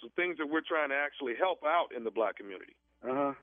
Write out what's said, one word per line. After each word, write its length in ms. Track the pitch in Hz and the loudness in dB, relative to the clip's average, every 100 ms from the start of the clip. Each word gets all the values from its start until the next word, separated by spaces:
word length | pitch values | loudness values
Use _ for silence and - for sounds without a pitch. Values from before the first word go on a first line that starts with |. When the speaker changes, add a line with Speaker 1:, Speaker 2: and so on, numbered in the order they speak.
Speaker 1:
some 100 | 120 - | -6 -2
things 220 | 180 156 | 0 0
that 100 | 147 | 0
we're 160 | 160 151 | 0 0
trying 240 | 160 147 | 0 2
to 60 | 139 | 2
actually 380 | 147 - 135 117 | 0 -2 -4 0
help 240 | 185 175 147 | 0 2 2
out 240 | 170 160 120 | 2 2 -2
in 80 | |
the 80 | 113 | -4
black 240 | 104 107 - | 2 0 0
community. 380 | 101 92 - - _ _ | -8 -12 -14 -20 _ _
Speaker 2:
Uh-huh. 300 | - 131 143 135 | -4 0 0 -2